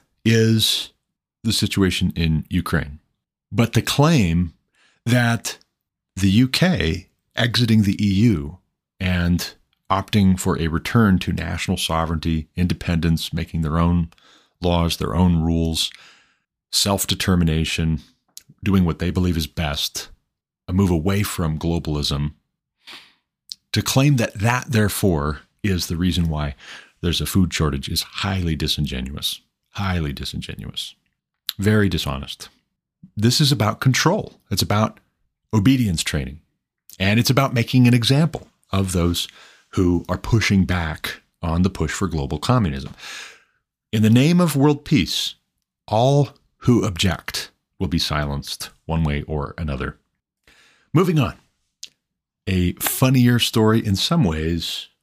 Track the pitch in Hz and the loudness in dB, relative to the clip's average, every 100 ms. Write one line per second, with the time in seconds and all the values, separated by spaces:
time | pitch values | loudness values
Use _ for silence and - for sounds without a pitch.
0 | _ _ 113 113 113 110 110 - - _ | _ _ 2 4 4 2 0 -2 -6 _
1 | _ _ _ _ 113 - 107 - 95 - | _ _ _ _ -4 -2 0 2 2 2
2 | 90 - 80 78 - 90 - 82 69 76 | -2 0 0 0 -2 -4 -2 -4 -4 -14
3 | _ _ _ _ - 107 117 117 - - | _ _ _ _ -6 -2 0 0 0 2
4 | 151 160 90 85 87 - _ _ _ _ | 4 4 4 2 -2 -6 _ _ _ _
5 | 117 123 120 117 - - _ _ _ _ | 0 2 2 -2 -6 -14 _ _ _ _
6 | _ - 95 101 131 - 185 127 80 85 | _ -2 2 4 4 2 0 2 -2 -4
7 | - _ _ - 117 110 117 110 101 - | -8 _ _ -4 -2 0 2 4 4 2
8 | 101 95 120 85 71 87 _ _ _ - | 0 4 4 2 -4 -12 _ _ _ -6
9 | 92 90 87 87 - - _ _ - 98 | -2 0 2 0 -2 -14 _ _ -4 -4
10 | 95 107 95 92 95 78 80 80 - 120 | 0 2 4 2 0 -2 0 -2 0 4
11 | 107 90 98 85 82 87 - 90 - 82 | 4 4 0 -4 -4 -6 -4 -4 -2 -2
12 | 82 82 85 80 78 - 87 80 - 82 | -2 -2 -2 -2 -4 -2 -2 -2 -2 0
13 | 85 82 - 82 80 82 78 82 85 87 | 2 0 -2 -8 -6 -4 -2 0 2 2
14 | 82 _ _ _ _ - 90 87 85 - | -2 _ _ _ _ -4 0 2 0 -2
15 | - 85 90 85 80 82 80 80 - - | -2 2 4 4 2 0 0 -2 -6 -8
16 | - _ _ _ _ _ _ - 101 98 | -20 _ _ _ _ _ _ -2 0 0
17 | - 95 - 90 82 80 80 - 80 78 | -2 -2 0 2 2 0 -2 -2 -2 -2
18 | - _ _ - _ - 98 95 85 76 | -6 _ _ -20 _ -8 0 2 2 0
19 | 85 87 90 82 76 - 76 73 - - | -2 0 0 -2 -4 -6 -6 -4 -6 -8
20 | - - _ _ _ _ - 92 98 85 | -14 -20 _ _ _ _ -4 0 2 2
21 | 85 98 104 - 82 78 82 85 78 73 | 0 -2 -2 -4 -4 -2 -2 -2 -2 -4
22 | 71 71 76 - _ _ _ _ - - | -4 -4 -4 -8 _ _ _ _ -20 -20
23 | - _ _ _ - - _ 110 - 135 | -20 _ _ _ -18 -18 _ -4 0 2
24 | 143 135 107 98 113 123 - 113 104 - | 4 2 0 -2 -2 -2 0 0 0 0
25 | 101 78 73 76 _ _ 107 90 - 82 | 0 0 -2 -6 _ _ -4 -2 -4 -2
26 | 92 82 82 76 73 - - - - _ | 0 0 0 -2 -6 -8 -16 -20 -20 _
27 | 87 78 78 95 85 - 78 69 - 85 | -4 -2 -2 0 0 0 -2 -2 -6 -6
28 | - - 98 98 85 76 78 - 76 65 | -6 -6 -4 -2 -2 -2 -4 -4 -4 -6
29 | 64 76 - - _ _ _ - 98 90 | -10 -8 -8 -10 _ _ _ -8 -4 -4
30 | 76 67 - 73 - - - - - - | -4 -8 -10 -10 -12 -12 -14 -12 -14 -16
31 | _ _ _ _ - - 101 107 98 78 | _ _ _ _ -14 -4 0 2 2 -2
32 | 76 69 69 - - _ _ _ _ _ | -6 -8 -10 -16 -20 _ _ _ _ _
33 | - - 113 131 143 123 107 - 135 123 | -16 -2 0 2 2 2 0 0 0 2
34 | 156 208 - _ - 101 87 101 107 - | 2 0 -6 _ -6 -2 0 0 0 -4
35 | _ _ _ _ _ 107 104 135 110 80 | _ _ _ _ _ 2 4 4 2 -2
36 | - 76 65 73 _ _ _ _ _ - | -2 -4 -6 -12 _ _ _ _ _ -2
37 | 95 107 - 131 - 120 113 131 123 120 | 2 2 2 2 0 0 2 4 6 4
38 | 113 139 165 - - _ _ 98 95 90 | 4 2 2 -2 -14 _ _ -2 0 0
39 | 87 85 - - - _ _ - 90 87 | 0 -2 -6 -14 -20 _ _ 0 2 2
40 | - 90 - 113 - 101 80 90 80 76 | -2 -6 0 0 2 2 2 -2 -4 -8
41 | - - _ _ 82 82 92 - 78 - | -12 -14 _ _ -4 0 0 -2 -6 -4
42 | 95 78 67 76 - 123 92 67 67 - | -4 -4 -4 -4 0 0 0 -4 -10 -16
43 | - - - - _ _ _ _ _ 110 | -18 -16 -18 -20 _ _ _ _ _ 2
44 | 107 120 143 175 175 139 143 147 - - | 4 6 6 4 2 4 2 2 0 0
45 | - - - - _ _ _ _ - 107 | 0 -4 -6 -10 _ _ _ _ -2 2
46 | 127 143 135 - _ _ - 117 - 87 | 4 4 2 -4 _ _ 2 2 2 -2
47 | 98 80 - - - _ _ - 87 82 | -2 -2 -8 -12 -12 _ _ -8 -4 -2
48 | - 76 73 69 - - - _ - 82 | -2 -2 -4 -6 -8 -12 -14 _ -4 -2
49 | 78 71 - 76 64 - 80 65 67 - | 0 -2 -4 -6 -6 -8 -8 -6 -8 -12
50 | _ _ _ _ _ _ _ _ _ 147 | _ _ _ _ _ _ _ _ _ 0
51 | 185 156 110 - _ _ _ _ - _ | 2 2 0 -4 _ _ _ _ -20 _
52 | _ _ _ _ - 92 90 - - - | _ _ _ _ -2 0 0 -2 -4 0
53 | 131 131 123 120 - 117 107 113 107 95 | 2 4 4 2 0 2 4 2 0 -2
54 | - 170 101 78 80 85 - - - _ | 0 2 0 0 -2 -4 -6 -10 -14 _